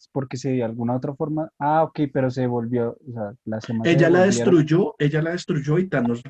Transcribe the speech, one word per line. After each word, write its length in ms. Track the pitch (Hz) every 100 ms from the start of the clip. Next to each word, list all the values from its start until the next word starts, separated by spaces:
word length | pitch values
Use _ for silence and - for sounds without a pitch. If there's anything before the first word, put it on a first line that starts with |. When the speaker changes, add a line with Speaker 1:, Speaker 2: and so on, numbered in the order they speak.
| _
Speaker 1:
porque 260 | 135 131 131
se 120 | 139
de 120 | 131
alguna 320 | 113 117 117 127
otra 200 | 143 139
forma, 340 | 156 156 160 -
ah, 260 | 143 156
ok, 180 | 156 - 143
pero 160 | 143 131
se 120 | 127
devolvió, 540 | 123 120 117 123 117 - 139
o 20 |
sea, 220 | 117 104 117 -
las 200 | 110 -
gemas 220 | 117 139
se 60 |
Speaker 2:
Ella 160 | 156 170
la 80 | 175
Speaker 1:
devolvieron. 360 | 190 233 226 175
Speaker 2:
destruyó, 400 | 147 165 - -
ella 220 | 147 156
la 80 | 165
destruyó 480 | 180 - 160 135 160
y 100 | 185
Thanos 320 | 139 120 120 -